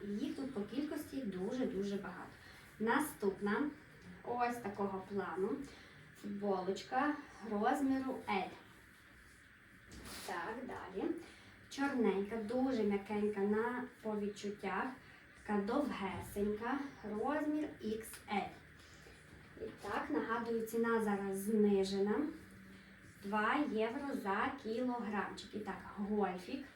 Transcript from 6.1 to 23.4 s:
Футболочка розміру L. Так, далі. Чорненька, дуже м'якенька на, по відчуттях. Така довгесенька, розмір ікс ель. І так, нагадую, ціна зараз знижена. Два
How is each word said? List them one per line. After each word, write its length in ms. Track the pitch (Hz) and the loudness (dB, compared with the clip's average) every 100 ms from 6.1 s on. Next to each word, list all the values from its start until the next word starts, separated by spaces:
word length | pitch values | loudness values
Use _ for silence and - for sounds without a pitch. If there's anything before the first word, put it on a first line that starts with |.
| - | -12
Футболочка 960 | 208 202 202 185 185 196 - 254 294 294 - - 220 | -8 -2 0 2 0 -2 0 2 2 0 -6 -10 -2
розміру 680 | 208 233 294 269 269 262 - - | 2 4 4 4 2 0 -4 0
L. 200 | 196 180 - - - - - - - - - - - - - - - - - - | 0 -2 -8 -18 -20 -20 -20 -20 -20 -20 -20 -20 -20 -20 -20 -18 -14 -12 -10 -6
Так, 300 | 427 202 233 | -4 -4 -4
далі. 420 | - 381 185 185 311 - - - - - - | -6 -8 -6 -2 0 -2 -8 -18 -20 -20 -8
Чорненька, 680 | - 277 262 208 190 208 226 | 0 2 6 6 6 2 -2
дуже 480 | 208 254 262 226 | 0 2 4 4
м'якенька 560 | 202 202 - 208 208 202 | 4 2 0 2 2 4
на, 440 | 202 220 240 247 247 - | 4 4 2 0 -6 -6
по 180 | 220 208 | -2 0
відчуттях. 680 | 202 196 202 208 196 190 254 - - - - - | -2 -2 -6 -4 -2 0 -2 -4 -14 -20 -20 -10
Така 160 | - 208 | 0 2
довгесенька, 1200 | 202 285 254 190 190 185 - 202 208 214 233 285 277 - | 4 2 2 0 -2 -4 -4 0 0 0 0 0 -2 -8
розмір 640 | 214 208 254 302 302 302 294 - | -6 0 2 2 2 0 -2 -4
ікс 280 | 214 220 - - - | -4 -4 -6 -12 -4
ель. 240 | 196 185 - - - - - - - - - - - | -2 -2 -8 -18 -20 -20 -20 -20 -20 -20 -20 -16 -10
І 20 | - - | -10 -8
так, 280 | 202 196 294 | -4 -4 0
нагадую, 560 | 294 226 233 226 233 220 | 0 2 0 0 0 0
ціна 360 | 226 233 226 | 2 4 4
зараз 360 | 208 196 196 196 | 4 2 0 -2
знижена. 800 | 202 220 208 196 190 196 202 240 311 - - - - - - - - - | 4 8 8 8 6 4 4 4 0 -4 -14 -18 -18 -18 -20 -20 -20 -10
Два 320 | 202 214 | -2 0